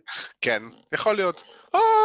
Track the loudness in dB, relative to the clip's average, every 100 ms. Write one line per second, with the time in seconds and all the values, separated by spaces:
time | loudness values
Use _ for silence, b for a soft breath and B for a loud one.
0 | -12 B B B -4 -4 -6 -20 _ -4
1 | -2 -2 -2 -6 -12 B B 0 4 4